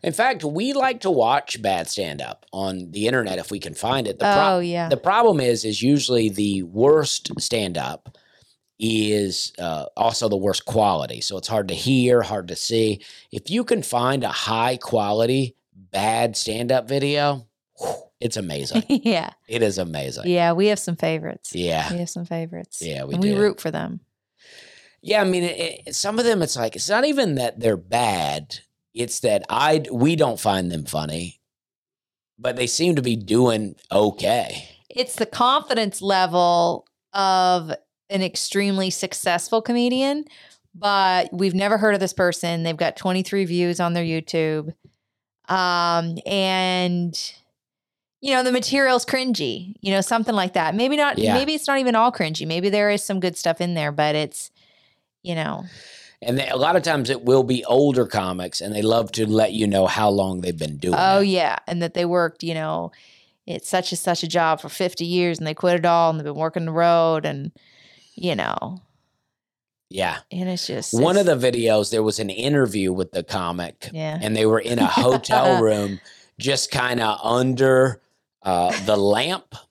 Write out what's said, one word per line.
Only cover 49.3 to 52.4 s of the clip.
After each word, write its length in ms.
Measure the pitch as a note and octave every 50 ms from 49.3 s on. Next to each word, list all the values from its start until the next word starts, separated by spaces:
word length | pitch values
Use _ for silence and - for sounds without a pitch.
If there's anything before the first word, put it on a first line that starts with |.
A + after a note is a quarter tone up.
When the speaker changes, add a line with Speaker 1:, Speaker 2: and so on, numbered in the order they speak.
| A#3 - D3+ B2 A2+ - F3+ F#3 G#3+ _
Speaker 2:
you 100 | - G3
know, 100 | G3 G3
something 340 | F#3+ - A#3+ A#3 A3 - A3+
like 200 | G3+ F#3 F#3 -
that. 200 | F#3+ D#3+ D#3+ E3+
Maybe 220 | G#3 A#3+ C4 D4
not, 220 | D4 D4 C#4+ - -
Speaker 1:
Yeah. 160 | A3 A3 -
Speaker 2:
maybe 200 | B3+ C4+ D4 D#4
it's 120 | D4+ -
not 120 | - C#4 C4+
even 160 | C4 B3 A#3
all 180 | A3 A3+ B3
cringy. 340 | A#3+ - F3+ D#3 D#3 D#3